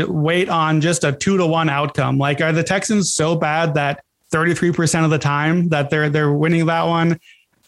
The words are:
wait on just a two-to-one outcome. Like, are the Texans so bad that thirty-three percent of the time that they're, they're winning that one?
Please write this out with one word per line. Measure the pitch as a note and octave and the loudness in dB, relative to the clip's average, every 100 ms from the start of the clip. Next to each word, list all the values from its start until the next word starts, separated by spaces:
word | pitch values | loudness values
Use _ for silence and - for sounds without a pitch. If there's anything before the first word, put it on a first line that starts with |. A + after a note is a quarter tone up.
| - | -2
wait | E3+ D3+ F3 F3+ | -2 0 0 0
on | E3 D#3 D#3 | 0 0 2
just | D#3 E3 | 0 0
a | D3+ | -2
two-to-one | C#3 - G3 E3+ E3 D#3+ | -2 -2 0 2 0 0
outcome. | C#3 D3 - C3 C3+ | -2 -2 -2 0 0
Like, | C#3 C#3+ | 0 0
are | D#3+ | 0
the | D#3+ | 0
Texans | E3 G3 F#3+ G#3 F3+ | 0 -2 0 0 0
so | - D#3 E3+ | 0 0 0
bad | D#3+ D#3 E3 D3 | 0 0 0 0
that | C#3+ C#3+ - _ _ | -2 -4 -12 _ _
thirty-three | D#3+ E3 E3+ F3 | -2 0 0 0
percent | E3+ E3 E3+ D#3+ | 0 0 2 2
of | |
the | D#3 | 2
time | D3 C#3+ D3+ F3 F3 | 0 0 0 0 0
that | D3+ C#3 | 0 0
they're, | D#3 D3+ | 0 0
they're | D3+ D3+ | 0 0
winning | D3 D#3+ E3 E3 | 2 2 2 0
that | E3 E3 | 0 0
one? | E3+ E3 E3 - - _ _ | 0 0 -2 -6 -20 _ _